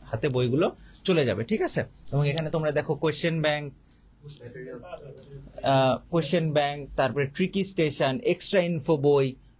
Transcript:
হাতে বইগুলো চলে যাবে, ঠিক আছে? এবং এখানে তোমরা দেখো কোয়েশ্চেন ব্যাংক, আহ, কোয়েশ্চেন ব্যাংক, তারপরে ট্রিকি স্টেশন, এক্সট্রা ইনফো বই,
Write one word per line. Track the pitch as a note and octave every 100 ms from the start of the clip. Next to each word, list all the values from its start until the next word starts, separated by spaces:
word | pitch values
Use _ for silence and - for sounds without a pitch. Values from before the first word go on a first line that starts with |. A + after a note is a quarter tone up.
হাতে | - A#2 D3
বইগুলো | B2+ B2 C3 G3 - - -
চলে | - E3 B2+
যাবে, | G2
ঠিক | A2+ A3
আছে? | F4+ - A#2 - -
এবং | C#3 C#3+
এখানে | D3+ D#3
তোমরা | D#3+ D#3
দেখো | D3 D3
কোয়েশ্চেন | C#3 D#3+ D3+ E3+ E3
ব্যাংক, | D3+ D3 C#3+ - _ - - _ D3 - A#2+ C3 B2+ B2 F3+ E3 C#3 C#3 - C#3 - -
আহ, | B2+ C3+ C3 - -
কোয়েশ্চেন | E3+ D#3 F3 D#3+
ব্যাংক, | D3 C#3+ D3 C#3 -
তারপরে | C3+ C3 C#3
ট্রিকি | - F#3 G3
স্টেশন, | F#3+ - D#3 - C#3+ C3
এক্সট্রা | - F3 - G3
ইনফো | F3 E3+ - D3+
বই, | C#3+ C#3+ C3+ C3 -